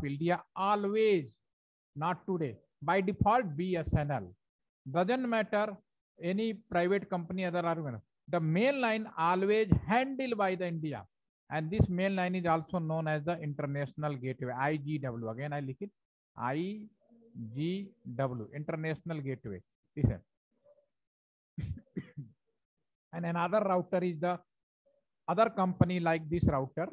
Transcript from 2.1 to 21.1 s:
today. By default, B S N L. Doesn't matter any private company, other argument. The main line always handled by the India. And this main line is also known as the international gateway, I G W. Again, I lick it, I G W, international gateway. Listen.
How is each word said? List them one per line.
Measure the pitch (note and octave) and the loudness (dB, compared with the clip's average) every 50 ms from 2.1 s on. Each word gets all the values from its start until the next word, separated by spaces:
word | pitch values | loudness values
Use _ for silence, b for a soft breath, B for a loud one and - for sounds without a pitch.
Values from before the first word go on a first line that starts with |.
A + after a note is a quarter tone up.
| F3 - - | -2 -2 -4
today. | G3 F#3 E3 D#3 B2 G#2+ - _ _ _ _ | -4 -2 -2 -2 -4 -6 -8 _ _ _ _
By | C#3+ E3 F3+ G3 | 0 2 2 2
default, | F#3 G#3 G3 - - G3+ A#3 C4 A#3+ E3+ C#3+ | 2 2 2 4 4 6 6 4 4 0 -2
B | D3+ F3+ F#3 F3 | -4 -2 -2 -2
S | E3 D3+ - - | -2 0 2 2
N | D#3 D3 C#3+ | 2 2 0
L. | C#3 A2+ F#2+ F2 - _ _ _ _ _ _ _ _ _ - C3+ | -2 -2 -4 -8 -14 _ _ _ _ _ _ _ _ _ -10 -2
Doesn't | C#3 E3+ F#3 G3 B3 C4 B3+ A#3+ | 0 0 2 2 2 0 0 0
matter | A3+ A3 G#3+ A3 G#3+ G3+ G#3+ G#3+ G3 - _ _ _ _ _ _ _ - | 0 0 0 2 0 0 0 0 -4 -8 _ _ _ _ _ _ _ -6
any | E3 F3 F#3+ G#3 A3+ A3+ G#3+ | -2 -2 0 0 0 -2 -2
private | A3 - - F3 F3 F3 F3+ G3 G3 F#3+ - | -6 -6 -2 2 2 4 4 2 0 0 -2
company, | F#3+ F3 E3 E3+ F3+ F#3+ F#3 | -4 -4 -4 -4 -4 -2 -2
other | F3 E3+ F3 E3+ | 0 0 0 0
argument. | E3+ E3 E3 D3+ C#3 A#2 G#2+ - _ _ _ _ - | 0 0 -2 -2 -4 -6 -8 -10 _ _ _ _ -2
The | F3 F3 | 0 2
main | D#3+ D#3 D#3+ F#3+ A#3+ C#4 C#4+ C4+ | 4 4 4 4 4 4 4 2
line | B3 A3+ A3 A3 G#3+ - - | 2 0 0 0 -2 -4 -4
always | E3 E3 E3+ F#3 F#3 G3 G3+ G#3+ A3 A3 F#3+ - - - | 0 2 2 4 4 4 4 4 4 4 4 2 2 2
handled | D3+ A3 B3 C4 C#4 C4+ B3+ C4 B3 A#3 G3+ | 2 2 2 2 0 -2 -4 -2 -2 0 0
by | G3 F#3+ F#3 | 0 0 0
the | F3 F3+ | -2 -2
India. | F3 E3+ D#3+ D#3 D3+ C3 G#2 G2+ - _ _ _ _ _ _ _ - | -4 -4 -4 -4 -6 -6 -8 -10 -14 _ _ _ _ _ _ _ -6
And | C#3+ D#3+ D#3+ D#3+ | -4 -4 -2 0
this | G3 - - - | 2 2 2 2
main | F3+ F3+ F#3+ G3 G3 | 2 0 0 0 0
line | F#3 F3+ F3+ F#3 | 0 0 -2 -2
is | F#3 E3+ | 0 0
also | E3+ D#3+ E3 D#3 - F#3 F3 | 2 2 0 0 -2 -4 -4
known | D#3+ D#3 D#3+ D#3+ D#3+ | -2 -2 -2 -2 0
as | D#3 D#3 D3+ | 0 -2 -2
the | D3 E3+ F3 E3+ | -2 -4 -4 -4
international | D#3 D3 C#3 D3+ C#3+ C#3 C#3 C#3+ C#3+ C#3 - D3+ D3+ D3 C#3+ | -4 -6 -6 -4 -4 -4 -2 -4 -4 -4 -4 -4 -4 -4 -4
gateway, | B2+ B2+ C3 C3 - C3 B2 A#2+ B2+ | -4 -4 -6 -6 -4 -6 -6 -2 0
I | C#3 D3+ D#3 D3+ | 0 0 0 0
G | C#3 D3 D#3 C#3+ | -2 -4 -4 -4
W. | C3+ B2+ A#2 A#2+ A2+ A2+ | -4 -4 -6 -4 -6 -6
Again, | A2+ B2 C#3+ D3 | -6 -6 -6 -6
I | C#3+ D3 | -4 -6
lick | C#3 C3+ C3 - | -6 -6 -8 -8
it, | G3+ G#3 - _ _ _ _ _ _ _ _ | -10 -12 -12 _ _ _ _ _ _ _ _
I | - A#2 B2 C#3 D#3+ F3+ G3 G#3+ G#3+ G#3+ G#3+ - _ _ _ - - - - - B2 A#2 G#2+ A#2+ | -6 -4 -2 -2 -2 -4 -4 -6 -8 -12 -16 -20 _ _ _ -20 -20 -20 -16 -14 -12 -12 -8 -4
G | C#3 D#3 F3 F#3 G3+ G3 G3 - _ - B2+ A#2+ | -4 -2 -2 -2 -4 -6 -10 -14 _ -14 -8 -4
W, | C3 C3+ B2+ B2 A#2 G#2 G2+ - | -2 -2 -2 -2 -6 -8 -10 -10
international | D3 D3 E3 D#3+ D#3+ D#3+ D#3+ D#3 - - E3+ D#3+ D3+ | -8 -6 -6 -6 -4 -4 -4 -4 -6 -6 -8 -6 -6
gateway. | C3+ C3+ C3 - - A2 F#2+ - - _ _ _ _ _ _ | -6 -6 -6 -6 -8 -10 -10 -12 -14 _ _ _ _ _ _
Listen. | D3+ C3 - G#2 F2+ - _ _ _ _ _ _ _ _ - _ _ _ _ _ _ _ _ | 0 2 2 2 -2 -8 _ _ _ _ _ _ _ _ -20 _ _ _ _ _ _ _ _